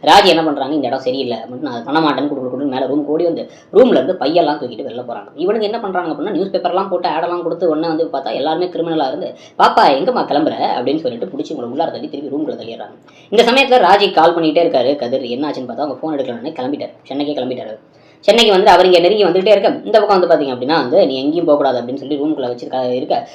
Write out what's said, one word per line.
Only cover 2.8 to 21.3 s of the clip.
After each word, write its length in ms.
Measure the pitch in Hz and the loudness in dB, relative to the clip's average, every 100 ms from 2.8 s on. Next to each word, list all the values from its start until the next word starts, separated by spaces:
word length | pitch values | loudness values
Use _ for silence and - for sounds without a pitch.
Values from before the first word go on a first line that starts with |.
| 131 | -2
ரூம் 200 | 147 143 | -2 -2
ஓடி 180 | 156 | 0
வந்து 260 | 170 156 - - _ | 0 -2 -10 -16 _
ரூம்ல 180 | 185 247 | 4 6
இருந்து 260 | 156 127 - | 4 0 -2
பையெல்லாம் 360 | 139 170 151 147 | 0 2 0 -2
தூக்கிட்டு 300 | 123 110 135 | -8 -10 -10
வெளில 180 | 117 120 | -10 -10
போறாங்க. 200 | 107 101 143 | -12 -14 -6
இவனுங்க 260 | 175 226 | -2 -2
என்ன 180 | 208 226 | -4 -6
பண்றாங்க 300 | 202 180 160 | -4 -6 -4
அப்படின்னா 180 | 147 180 | -6 -4
நியூஸ் 200 | 170 190 | -4 -2
பேப்பர்லாம் 380 | 185 175 180 196 | -2 -2 -2 -2
போட்டு 200 | 180 175 | -4 -4
ஆடெல்லாம் 340 | 156 170 175 | -4 -4 -4
கொடுத்து 260 | 165 170 180 | -6 -2 -2
உடனே 180 | 151 165 | -2 -2
வந்து 220 | 160 160 | -2 -4
பார்த்தா 220 | 135 110 | -4 -6
எல்லாருமே 320 | 120 147 160 180 | -4 -2 -2 -4
கிரிமினலா 420 | 180 170 156 131 | -4 -4 -2 -4
இருந்து, 300 | 147 - - - - | -4 -10 -12 -18 2
"பாப்பா 220 | 214 - | 2 6
எங்கம்மா 440 | 180 135 190 233 | 4 4 0 -2
கிளம்புற?" 160 | 139 143 | 0 0
அப்படின்னு 580 | 151 - - 117 123 156 | 0 -2 -4 -2 -2 -2
சொல்லிட்டு 260 | 131 117 190 | -4 -6 -8
பிடிச்சி 240 | 139 151 | -8 -8
இவங்களை 180 | 151 120 | -8 -8
உள்ளார 180 | 135 185 | -4 -4
தள்ளி 180 | 113 151 | -6 -10
திருப்பி 280 | 143 143 147 | -10 -8 -6
ரூம்குள்ள 200 | 143 - | -6 -8
தள்ளிடுறாங்க. 380 | - 113 107 - _ - _ | -12 -14 -16 -18 _ -20 _
இந்த 240 | 214 233 | 2 4
சமயத்துல 280 | 262 262 254 | 2 4 4
ராஜி 320 | 180 202 202 | 6 4 4
கால் 240 | 160 165 170 | 4 4 4
பண்ணிட்டே 240 | 160 160 | 0 2
இருக்காரு 320 | 156 135 123 143 | 2 2 0 -2
கதிர். 260 | 120 135 | -2 -4
என்ன 280 | 120 120 147 | -4 -6 -6
ஆச்சுன்னு 200 | 131 120 | -6 -10
பார்த்தா 60 | 120 | -6
அவங்க 200 | 147 127 | -6 -6
ஃபோன் 160 | 160 143 | -6 -4
எடுக்கலன்னு 340 | 123 117 131 | -6 -6 -10
கிளம்பிட்டாரு, 400 | 160 127 143 - - _ | -8 -6 -6 -8 -14 _
சென்னைக்கே 260 | 135 147 | -6 -4
கிளம்பிட்டாரு. 440 | 135 127 120 107 110 _ _ _ _ | -4 -6 -8 -10 -14 _ _ _ _
சென்னைக்கு 320 | - 226 220 | 2 4 6
வந்து 180 | 185 208 | 6 6
அவர் 160 | 175 185 | 6 8
இங்க 120 | 175 | 6
நெருங்கி 260 | 170 214 | 4 4
வந்துகிட்டே 260 | 185 180 190 | 2 2 4
இருக்க, 300 | 202 202 - | 4 4 -2
இந்த 160 | 196 214 | 2 2
பக்கம் 200 | 208 190 | 4 2
வந்து 140 | 175 | 4
பாத்தீங்க 140 | 156 139 | 2 2
அப்படின்னா 240 | 120 127 | -4 -2
வந்து, 340 | 160 123 170 160 | 0 2 2 2
"நீ 160 | 131 | 0
எங்கேயும் 220 | 143 | -2